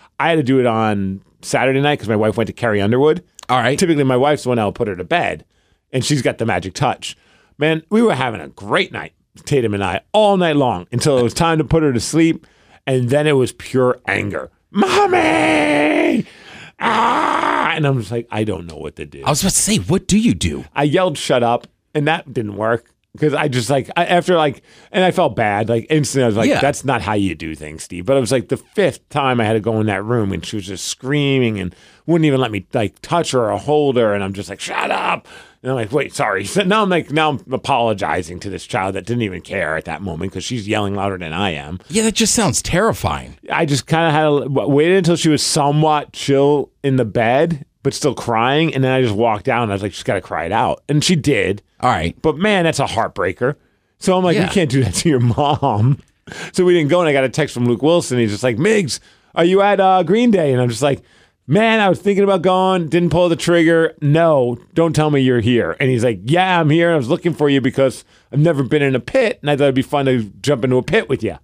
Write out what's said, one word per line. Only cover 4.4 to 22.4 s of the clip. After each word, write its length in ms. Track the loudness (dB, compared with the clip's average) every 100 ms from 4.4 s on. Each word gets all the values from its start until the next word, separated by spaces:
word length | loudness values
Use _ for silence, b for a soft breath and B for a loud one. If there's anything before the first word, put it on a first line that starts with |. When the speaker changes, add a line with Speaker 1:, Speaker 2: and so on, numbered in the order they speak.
Speaker 1:
the 60 | -2
one 60 | -2
that'll 160 | -2
put 160 | -2 -6
her 80 | -6
to 80 |
bed, 420 | -4 -2 -2 -6 -12 _ _ _ _
and 100 | -4
she's 200 | -2 0
got 160 | 0 -2
the 60 | -2
magic 280 | -2 -4
touch. 420 | -4 -2 -2 -8 -16 b b b b
Man, 240 | -2 -2 0
we 100 | 2
were 140 | 2 2
having 260 | -2 -6
a 60 | -12
great 440 | -14 -4 -2 -2
night, 220 | -6 -14 _ _ -16 -2
Tatum 300 | 0 0 -2
and 80 |
I, 180 | -2 -4 -2
all 260 | 2 2 2
night 180 | 2 2
long 320 | 0 -2 -6
until 280 | -4 0 2
it 40 |
was 120 | 0 0
time 240 | 0 2
to 40 |
put 200 | 2 2
her 100 | 2
to 60 | 0
sleep, 480 | -2 2 2 0 _ b b b -4
and 220 | -2 2
then 180 | 2 4
it 60 |
was 180 | 2 0
pure 480 | -2 -4 0 2 0 -2
anger. 420 | -4 -2 -6 -10 _ _
"Mommy! 1500 | -2 0 2 2 2 2 2 2 2 0 0 0 0 0 0 -4 B B B B B
Ah!" 920 | -2 0 0 0 0 -2 -2 -2 -2 0
And 100 | 0
I'm 140 | 0
just 120 | -2
like, 160 | -8 -6
"I 120 | -4
don't 220 | -4 -4 -8
know 100 | -12
what 180 | -12 -12
to 80 | -14
do." 160 | -8
Speaker 2:
I 60 | -4
was 120 | -2
about 120 | 0
to 60 | 0
say, 180 | 0 0
what 300 | 0 -2 0
do 100 | 2
you 160 | 2
do? 320 | 0 -2 -6 -8 -2
Speaker 1:
I 80 |
yelled, 340 | 0 2 0 -2
"Shut 260 | 0 2
up," 240 | 2 0 -4 _ _
and 140 | -4 -2
that 260 | -2 -4
didn't 220 | -8